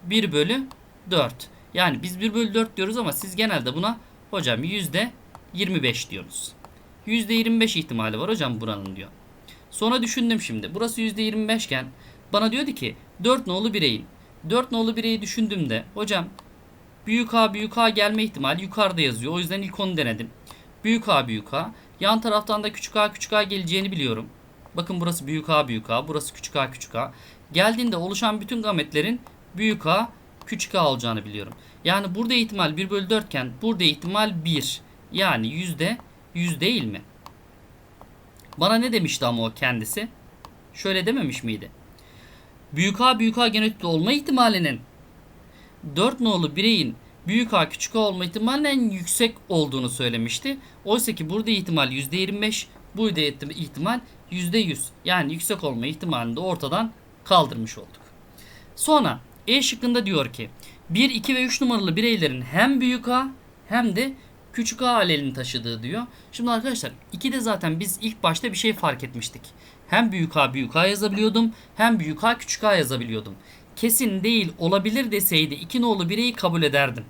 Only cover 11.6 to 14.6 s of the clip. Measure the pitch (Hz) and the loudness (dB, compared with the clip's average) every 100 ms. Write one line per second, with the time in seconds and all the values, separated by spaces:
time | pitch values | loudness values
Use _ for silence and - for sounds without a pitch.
11.6 | - 131 131 - - - - 202 220 233 | 0 -4 -6 -14 -20 -20 -2 0 2 0
12.6 | 285 - 120 - - - 185 254 - 180 | -2 -4 -6 -8 -18 -4 2 2 2 -2
13.6 | 220 208 151 107 - - - - 160 226 | 0 2 2 0 -6 -20 -20 -14 0 0